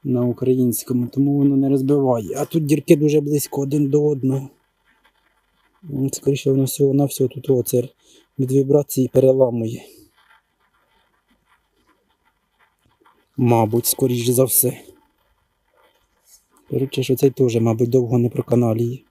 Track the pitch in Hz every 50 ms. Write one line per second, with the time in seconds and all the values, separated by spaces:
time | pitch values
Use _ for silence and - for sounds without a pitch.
0 | _ 143 127 123 123 123 117 - 127 127 127 131 127 123 110 - - - 127 123
1 | 120 120 - 131 139 143 143 143 139 143 139 135 139 135 139 135 131 135 143 147
2 | 135 127 123 113 104 - - - - - - 165 156 139 156 151 - - 170 147
3 | 151 151 147 156 143 147 151 147 - - - 143 139 139 143 151 147 135 139 151
4 | 147 151 147 135 123 131 135 135 135 139 _ _ _ _ _ _ _ _ _ _
5 | _ _ _ _ _ _ _ _ _ _ _ _ _ _ _ _ - 165 143 135
6 | 135 135 - - - 143 143 131 - 139 135 135 135 131 - - 143 139 135 139
7 | 143 135 - - 135 123 - 131 123 - 135 123 117 - - 123 123 131 _ _
8 | _ _ _ _ _ _ _ - 135 127 131 139 135 135 139 147 143 _ - 139
9 | 131 123 - 131 131 131 131 135 131 123 117 120 113 110 120 - - - - -
10 | - _ _ _ _ _ _ _ _ _ _ _ _ _ _ _ _ _ _ _
11 | _ _ _ _ _ _ _ _ _ _ _ _ _ _ _ _ _ _ _ _
12 | _ _ _ _ _ _ _ _ _ _ _ _ _ _ _ _ _ _ _ _
13 | _ _ _ _ _ _ _ - 127 120 120 117 113 104 113 117 117 - - -
14 | 135 127 123 120 117 123 123 120 131 123 - - - 123 120 - - - - _
15 | _ _ _ _ _ _ _ _ _ _ _ _ _ _ _ _ _ _ _ _
16 | _ _ _ _ _ _ - _ _ _ _ _ _ _ - 123 135 135 - -
17 | 127 - 131 123 - 139 127 - 135 123 113 117 113 117 113 113 127 120 120 131
18 | 123 113 123 120 120 120 - - 117 - 120 120 120 113 110 110 117 117 127 131
19 | _ _